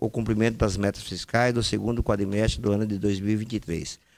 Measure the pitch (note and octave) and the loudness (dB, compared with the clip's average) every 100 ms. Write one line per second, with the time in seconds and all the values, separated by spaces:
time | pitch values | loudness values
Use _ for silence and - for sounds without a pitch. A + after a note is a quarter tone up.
0 | A2+ B2 A2 G#2+ A2+ A2+ A2 F#2+ G2+ - | -4 -2 0 2 2 2 0 2 0 -2
1 | - F2+ - A2+ B2 A#2+ A2 G#2 G#2 A#2+ | -8 -10 -2 2 2 2 0 0 0 0
2 | A#2 G#2 G2 G#2 A2+ - G#2+ G#2 G#2+ G2 | 0 0 0 2 0 0 0 2 0 0
3 | G2+ G2 G2+ G#2+ A2 G#2+ - E2 C#2 - | 0 0 0 0 -2 -6 -4 -6 -6 -12
4 | _ | _